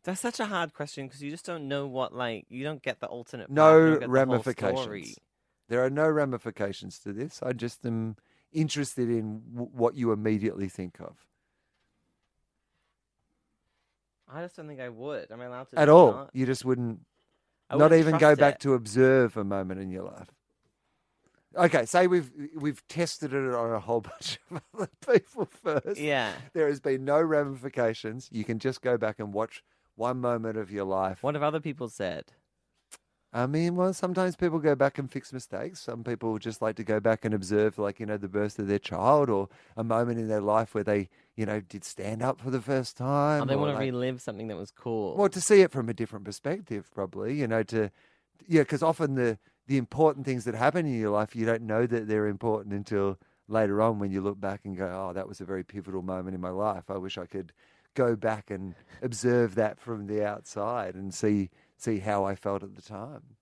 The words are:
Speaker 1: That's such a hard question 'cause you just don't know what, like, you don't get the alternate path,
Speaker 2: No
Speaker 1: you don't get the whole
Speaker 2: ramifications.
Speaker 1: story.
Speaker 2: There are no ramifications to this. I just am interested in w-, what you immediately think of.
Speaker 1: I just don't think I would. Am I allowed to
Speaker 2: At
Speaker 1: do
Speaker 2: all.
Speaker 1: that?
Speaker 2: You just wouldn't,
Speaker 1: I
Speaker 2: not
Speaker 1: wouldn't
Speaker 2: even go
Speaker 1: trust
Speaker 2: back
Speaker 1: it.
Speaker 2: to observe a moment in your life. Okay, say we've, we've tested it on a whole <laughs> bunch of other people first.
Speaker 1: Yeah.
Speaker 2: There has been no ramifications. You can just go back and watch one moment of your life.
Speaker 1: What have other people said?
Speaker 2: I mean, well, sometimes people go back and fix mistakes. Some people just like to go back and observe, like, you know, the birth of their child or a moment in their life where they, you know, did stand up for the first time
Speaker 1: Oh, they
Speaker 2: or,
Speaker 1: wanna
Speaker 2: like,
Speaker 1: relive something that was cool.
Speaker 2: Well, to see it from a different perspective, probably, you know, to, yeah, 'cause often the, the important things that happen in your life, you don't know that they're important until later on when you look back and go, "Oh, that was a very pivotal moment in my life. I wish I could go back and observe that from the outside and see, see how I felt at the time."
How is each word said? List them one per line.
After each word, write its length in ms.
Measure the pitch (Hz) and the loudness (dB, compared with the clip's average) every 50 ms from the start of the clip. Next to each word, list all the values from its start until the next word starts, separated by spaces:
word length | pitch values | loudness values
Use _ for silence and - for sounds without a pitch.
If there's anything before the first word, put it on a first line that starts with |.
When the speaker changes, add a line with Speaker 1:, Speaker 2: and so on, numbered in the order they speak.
| _ | _
Speaker 1:
That's 160 | - 190 - | -6 -6 -4
such 180 | - 240 - - | -6 -6 -4 -4
a 60 | 226 | -6
hard 280 | 208 202 175 170 151 _ | -4 -2 -4 -4 -4 _
question 360 | - 147 143 - 147 135 131 | -10 -10 -10 -10 -12 -14 -14
'cause 120 | 131 139 | -14 -12
you 80 | 143 143 | -12 -12
just 160 | 156 170 - | -12 -10 -10
don't 220 | - 175 160 143 | -10 -10 -8 -6
know 200 | 135 139 143 139 | -6 -4 -4 -4
what, 280 | 139 127 131 127 - - | -6 -4 -4 -4 -4 -4
like, 300 | 123 123 117 113 101 - | -6 -6 -6 -6 -8 -12
you 160 | _ - 127 135 | _ -12 -10 -8
don't 180 | 151 156 131 | -8 -10 -6
get 200 | _ 131 120 _ | _ -8 -8 _
the 60 | - | -10
alternate 420 | - - 120 120 - - 123 95 - | -10 -10 -12 -14 -14 -14 -14 -12 -2
path, 40 | 139 | 4
Speaker 2:
No 260 | 151 156 156 160 160 | 8 10 10 12 10
Speaker 1:
you 60 | 160 | 10
don't 140 | 160 156 139 | 8 6 4
get 0 | |
the 60 | 123 | 2
whole 40 | 127 127 | 4 4
Speaker 2:
ramifications. 680 | 131 135 131 127 117 113 131 120 - 113 117 123 131 | 4 4 4 2 0 0 -2 -4 0 0 0 0 0
Speaker 1:
story. 340 | 127 110 104 98 76 57 - - _ _ _ _ _ _ _ _ _ | -4 -6 -10 -12 -12 -14 -18 -20 _ _ _ _ _ _ _ _ _
Speaker 2:
There 160 | _ 117 123 127 | _ 0 0 0
are 60 | 131 | 0
no 180 | 139 147 156 160 | 2 2 2 2
ramifications 920 | 156 151 143 135 127 110 - 113 101 - 104 101 98 - 98 95 - - | 4 2 0 0 -4 -6 -8 -10 -6 -4 -4 -4 -4 -10 -14 -16 -16 -12
to 120 | _ 104 | _ -10
this. 320 | 101 107 135 170 - - - | -8 -8 -10 -10 -10 -8 -6
I 80 | 127 | -6
just 340 | 127 117 117 120 - - - | -4 -4 -6 -8 -8 -8 -6
am 300 | 120 117 113 110 113 107 _ _ _ _ _ _ _ - | -6 -4 -4 -4 -6 -8 _ _ _ _ _ _ _ -2
interested 560 | 160 160 143 - 147 143 - - 131 123 117 | -2 -2 -2 -2 -4 -4 -4 -4 -4 -2 0
in 320 | 117 113 110 107 107 110 113 113 117 | 0 -2 -2 -6 -10 -10 -14 -14 -10
w-, 160 | 120 120 - - | -10 -10 -10 0
what 220 | 123 117 117 - | 2 2 2 2
you 180 | 135 120 113 110 | 0 0 0 0
immediately 560 | 104 104 110 110 101 104 110 - - 98 95 | 0 0 0 0 0 0 -4 -4 -4 -8 -8
think 320 | - - 92 90 _ - | -8 -10 -12 -12 _ -16
of. 260 | 87 85 - _ _ _ _ _ _ _ _ _ _ _ _ _ _ _ _ _ _ _ _ _ _ _ _ _ _ _ _ _ _ _ _ _ _ _ _ _ _ _ _ _ _ _ _ _ _ _ _ _ _ _ _ _ _ _ _ _ _ _ _ _ _ - | -18 -18 -18 _ _ _ _ _ _ _ _ _ _ _ _ _ _ _ _ _ _ _ _ _ _ _ _ _ _ _ _ _ _ _ _ _ _ _ _ _ _ _ _ _ _ _ _ _ _ _ _ _ _ _ _ _ _ _ _ _ _ _ _ _ _ -16
Speaker 1:
I 100 | 127 156 | -12 -12
just 140 | 175 175 _ | -12 -12 _
don't 120 | - 156 | -16 -16
think 120 | 151 147 131 | -16 -12 -12
I 100 | 127 123 | -12 -12
would. 420 | 113 110 127 147 147 107 78 _ | -12 -10 -10 -8 -8 -8 -10 _
Am 100 | 110 120 | -14 -14
I 40 | 123 | -12
allowed 240 | 123 123 123 135 _ | -12 -12 -14 -14 _
to 100 | - 160 | 2 4
Speaker 2:
At 80 | 151 | 8
Speaker 1:
do 60 | 143 156 | 12 12
Speaker 2:
all. 200 | 175 170 120 104 | 12 12 10 8
Speaker 1:
that? 160 | 131 139 - - | 2 -10 -10 -4
Speaker 2:
You 120 | 127 131 | -2 -2
just 200 | 123 131 - - | -2 -2 -2 0
wouldn't, 360 | 127 127 120 120 117 110 87 - _ _ _ _ _ _ _ _ _ _ _ _ _ | 0 0 0 0 -6 -6 -8 -14 _ _ _ _ _ _ _ _ _ _ _ _ _
Speaker 1:
I 60 | 139 | 4
Speaker 2:
not 80 | 143 147 156 | 6 8 8
Speaker 1:
wouldn't 80 | 165 160 | 8 8
Speaker 2:
even 140 | 160 160 156 | 6 4 4
go 100 | 143 156 151 | 6 8 8
Speaker 1:
trust 100 | 151 135 | 8 8
Speaker 2:
back 140 | 147 143 139 | 6 4 4
Speaker 1:
it. 40 | - | 2
Speaker 2:
to 120 | - 139 135 | 0 2 2
observe 640 | 123 113 104 101 123 131 131 135 131 123 113 - | 2 0 -2 4 6 6 8 8 6 4 4 0
a 60 | 113 101 | -4 -4
moment 380 | 98 101 98 95 92 92 95 | -2 -2 -4 -4 -6 -8 -8
in 80 | 98 92 | -8 -8
your 120 | 92 92 95 | -8 -10 -10
life. 260 | 92 92 - 92 - _ _ _ _ _ _ _ _ _ _ _ _ _ _ _ _ _ _ _ _ _ _ _ _ - | -12 -14 -16 -20 -20 _ _ _ _ _ _ _ _ _ _ _ _ _ _ _ _ _ _ _ _ _ _ _ _ 0
Okay, 300 | 180 175 165 165 143 113 | 2 4 4 4 2 0
say 220 | - - 175 185 | 2 4 4 4
we've, 240 | 180 180 175 147 123 - 147 143 151 160 | 6 4 2 0 -2 -12 -14 -14 -12 -10
we've 300 | 156 143 151 135 - _ | -4 -4 -4 -4 -6 _
tested 440 | _ - 160 170 156 - - 156 139 | _ -4 -4 -4 -4 -4 -8 -8 -4
it 220 | 131 139 135 131 123 | -4 -2 -2 -2 -2
on 180 | 120 117 117 | -2 -2 -2
a 80 | 113 107 | -2 -4
whole 220 | - 107 117 117 | -2 -2 -2 -2
<laughs> 80 | 101 - | -2 -6
bunch 300 | - - - - - - _ _ | -18 -12 -10 -10 -10 -12 _ _
of 120 | 180 151 _ _ - | -14 -14 _ _ -8
other 160 | 220 190 - _ _ - | -8 -8 -8 _ _ 0
people 380 | - 247 190 - _ - 170 185 | 4 4 4 4 _ -8 -8 -8
first. 560 | - - - _ 170 151 139 - - - - | -8 -8 -8 _ -2 -2 -2 -2 -4 -6 -4
Speaker 1:
Yeah. 320 | 147 151 143 131 117 104 87 - 123 - _ | -2 -2 0 0 0 -2 -6 -10 -16 -8 _
Speaker 2:
There 140 | 170 156 | 0 0
has 120 | 143 147 135 | 0 0 -2
been 260 | - 143 131 131 131 | -2 -2 -2 -2 0
no 160 | 139 143 156 | 0 2 2
ramifications. 1040 | 170 160 156 147 147 139 139 127 123 135 - 127 120 113 110 - - 110 110 131 - - | 2 2 2 0 0 -2 -6 -10 -10 -8 -2 0 0 0 0 -2 -8 -10 -10 -10 -14 -10
You 120 | - 113 104 | -8 -8 -4
can 140 | - 113 | -4 -4
just 240 | 110 - 131 127 - | -2 -2 -4 -4 -2
go 160 | - 127 123 | -2 0 0
back 220 | 117 113 107 104 - | 0 0 -4 -4 -6
and 120 | 107 104 98 | -10 -6 -4
watch 300 | 104 113 - - - _ _ _ _ _ _ _ | -4 -4 -4 -8 -20 _ _ _ _ _ _ _
one 240 | 104 113 123 127 127 | -4 -4 -2 -2 0
moment 380 | 123 123 120 117 113 113 107 | 0 0 0 0 -2 -4 -4
of 140 | 110 107 92 | -6 -6 -6
your 140 | 104 101 98 | -4 -4 -2
life. 360 | 95 95 95 95 95 95 - | 0 0 0 0 -2 -2 -4
Speaker 1:
What 140 | - 135 147 | -4 -4 -2
have 80 | 147 147 | 0 -2
other 160 | 151 151 160 | -2 -2 -4
people 300 | 147 156 135 147 127 113 | -6 -8 -8 -8 -10 -12
said? 420 | - - 101 90 80 78 - _ _ _ _ _ _ _ _ _ _ _ _ _ - - _ _ _ _ _ _ - | -8 -6 -6 -6 -6 -8 -12 _ _ _ _ _ _ _ _ _ _ _ _ _ -20 -20 _ _ _ _ _ _ -4
Speaker 2:
I 120 | 117 123 | -2 -2
mean, 280 | 131 143 156 170 175 175 | 0 0 0 0 0 0
well, 180 | 180 180 190 185 | 0 0 0 0
sometimes 420 | - - 180 180 185 185 185 170 | -2 -4 -2 0 0 0 -2 -2
people 240 | - 175 175 156 160 | -2 -2 0 0 2
go 160 | 147 156 143 | 2 2 4
back 240 | 127 135 139 - - | 4 2 2 2 -4
and 120 | 139 127 | -8 -8
fix 220 | - 135 - - 131 | -10 -12 -12 -10 -14
mistakes. 460 | 127 - - - 95 123 170 190 - | -14 -12 -10 -8 -8 -8 -8 -10 -12
Some 240 | - - 117 117 113 | -10 -10 -10 -8 -6
people 340 | 123 117 - 117 113 110 | -6 -6 -4 -2 -4 -4
just 240 | 107 - 113 110 - | -4 -6 -8 -6 -4
like 140 | 110 110 104 | -4 -4 -4
to 80 | - 107 | -4 -2
go 160 | 113 107 107 | -2 -2 2
back 260 | 101 113 110 - - | 2 2 2 2 0
and 80 | 113 107 | -2 -2
observe, 460 | 101 95 90 104 104 107 107 92 - | -2 -2 2 2 4 4 2 2 0
like, 200 | 104 101 98 - | -4 -4 -4 -6
you 60 | 113 | -6
know, 120 | 104 107 | -6 -6
the 100 | 101 98 | -6 -6
birth 320 | 95 95 104 104 104 - - | -4 -2 -2 -2 -2 -4 -4
of 80 | 104 | -2
their 100 | 98 101 101 | 0 0 0
child 480 | - - 95 85 98 123 147 151 143 | -2 -4 -4 2 4 6 6 6 4
or 220 | 123 107 98 98 - - _ _ _ _ | 2 0 0 -2 -4 -10 _ _ _ _
a 80 | 113 113 | -8 -4
moment 360 | 113 113 113 120 120 117 117 | 0 0 0 0 0 -2 -4
in 80 | 113 | -2
their 140 | 110 107 107 | -2 -2 0
life 340 | 101 104 104 110 113 - - | 2 2 2 2 0 0 -4
where 80 | 110 101 | -4 0
they, 260 | 107 107 104 95 - _ _ _ _ _ | 0 0 0 0 -4 _ _ _ _ _
you 100 | - 110 | -6 -4
know, 120 | 101 104 107 | -4 -4 -6
did 240 | 95 _ - 98 - | -6 _ -16 -14 -14
stand 380 | - - - 95 104 110 107 | -14 -12 -10 -8 -8 -6 -2
up 180 | 120 131 131 - | -2 -2 -2 -4
for 120 | 113 131 | -6 -6
the 100 | 127 127 | -6 -4
first 340 | 104 127 139 131 123 - - | -2 -2 -2 -2 -2 -4 -8
time 440 | - 123 131 143 143 143 151 151 147 139 | -6 -4 -2 0 0 2 2 0 0 0
Speaker 1:
Oh, 20 | |
they 100 | 135 135 | 0 0
Speaker 2:
or, 20 | 139 | 0
Speaker 1:
wanna 140 | 147 147 139 | 0 -2 -2
Speaker 2:
like, 60 | - | -2
Speaker 1:
relive 420 | 135 131 123 123 127 127 127 123 | -4 -4 -4 -2 -4 -4 -6 -6
something 260 | - - 107 98 113 110 | -10 -12 -10 -10 -10 -10
that 80 | 104 | -10
was 120 | 82 101 - | -10 -12 -14
cool. 460 | _ - - 120 113 110 104 95 - | _ -12 -8 -6 -4 -4 -4 -4 0
Speaker 2:
Well, 120 | - 202 196 | 2 0 0
to 120 | - 185 | 0 -2
see 200 | - - 214 202 | 4 8 10 10
it 100 | 185 165 | 8 8
from 180 | - 135 117 113 | 4 -2 -2 -2
a 40 | 110 | -4
different 300 | 95 113 - - 101 101 | -4 -6 -6 -6 -12 -12
perspective, 640 | 104 98 - - 139 170 208 185 _ 117 104 - _ _ | -12 -12 -8 -6 -6 -6 -6 -8 _ -10 -10 -10 _ _
probably, 400 | 104 98 90 - 101 101 113 139 147 | -8 -8 -6 -6 -8 -6 -4 -2 -2
you 80 | 135 | -2
know, 160 | 110 113 110 107 | 0 0 0 0
to, 260 | - 113 110 107 98 _ _ _ _ _ _ _ _ _ _ - | 0 0 0 0 -2 _ _ _ _ _ _ _ _ _ _ -4
yeah, 160 | - 170 156 139 | 4 4 4 4
'cause 200 | - 156 135 160 | 4 0 0 2
often 320 | 160 160 - 165 143 135 | 0 2 0 -2 -2 0
the, 240 | 131 123 117 110 - _ _ _ _ _ | 2 2 0 0 -2 _ _ _ _ _
the 120 | - 139 | -2 0
important 500 | 135 120 - - - 160 156 139 139 131 | 0 0 -2 2 4 4 4 4 2 -4
things 160 | 139 131 123 104 | -4 -4 -4 -4
that 80 | 120 110 | -6 -2
happen 320 | 110 123 147 151 180 165 | 2 2 2 2 2 -2
in 140 | 147 127 113 | 0 -2 0
your 100 | 107 104 | 0 0
life, 260 | 101 104 107 - - | 2 0 0 -2 -2
you 120 | 117 110 | -2 0
don't 160 | 113 117 113 117 | 0 0 -2 -2
know 240 | 110 107 113 123 | -2 0 0 2
that 200 | 117 120 117 110 | 2 0 -4 -2
they're 200 | 107 107 107 104 | 0 0 0 0
important 480 | 104 101 98 - 117 107 107 101 104 101 | 0 -2 -2 -2 -2 -2 -2 -4 -6 -8
until 420 | 101 98 - 110 101 98 98 98 - _ _ _ _ _ | -8 -6 -2 -2 0 0 0 -2 -4 _ _ _ _ _
later 340 | - 107 110 110 98 101 104 | -2 0 0 2 2 2 2
on 160 | 110 117 113 | 2 2 2
when 140 | 104 101 98 | 0 -4 -4
you 100 | 95 98 | -2 -2
look 180 | 95 101 101 98 | -2 -4 -4 -4
back 220 | 101 98 98 101 _ | -6 -6 -6 -8 _
and 120 | 101 95 | -12 -6
go, 80 | 90 95 90 90 95 98 90 | -6 -6 -6 -4 -6 -8 -6
"Oh, 40 | 90 | -6
that 140 | 95 95 | -8 -8
was 120 | 101 101 - | -8 -12 -14
a 40 | 98 | -10
very 180 | 85 98 92 90 | -8 -6 -8 -8
pivotal 380 | - 98 101 85 95 95 95 87 | -8 -12 -14 -12 -8 -8 -8 -6
moment 320 | 92 92 92 92 95 95 | -6 -6 -6 -6 -8 -8
in 60 | 90 | -8
my 80 | 90 92 | -8 -6
life. 340 | 92 95 104 107 95 90 - - | -4 -2 -2 -2 -2 -4 -8 -10
I 60 | 98 | -8
wish 200 | 95 92 95 - | -8 -8 -8 -10
I 80 | 98 87 | -10 -12
could 260 | - - 98 92 82 _ _ _ _ _ _ _ _ _ | -10 -10 -12 -12 -12 _ _ _ _ _ _ _ _ _
go 200 | - 127 120 117 | 0 0 0 0
back 340 | 101 101 110 110 107 - - | 0 -2 -4 -4 -4 -8 -10
and 240 | 101 92 95 95 87 _ _ _ - - | -10 -10 -10 -12 -14 _ _ _ -14 -8
observe 540 | - 127 117 104 120 123 123 123 117 107 92 | -8 -6 -6 0 2 2 4 4 2 2 2
that 240 | 110 107 107 - _ | 0 0 0 -2 _
from 280 | - 120 113 104 101 | -10 -10 -8 -8 -6
the 180 | 98 104 104 104 | -4 -2 -2 -2
outside 720 | 104 104 - _ - - 107 101 110 123 120 101 92 90 | -2 -4 -8 _ -12 -6 -4 -4 -2 -4 -4 -6 -6 -8
and 180 | 92 98 98 87 | -10 -10 -10 -6
see, 360 | - - 107 107 101 95 90 _ _ _ _ _ | 0 2 2 2 2 0 -4 _ _ _ _ _
see 220 | _ - 117 110 101 | _ -4 -4 -4 -2
how 260 | 95 107 104 101 98 | -2 -2 -2 0 0
I 100 | 98 98 | -2 -4
felt 260 | 95 - 101 98 98 98 | -6 -6 -6 -6 -6 -8
at 120 | 98 98 | -12 -18
the 60 | - | -20
time." 560 | - - 107 98 110 139 151 110 - _ 113 _ | -20 -16 -16 -14 -14 -16 -16 -20 -20 _ -20 _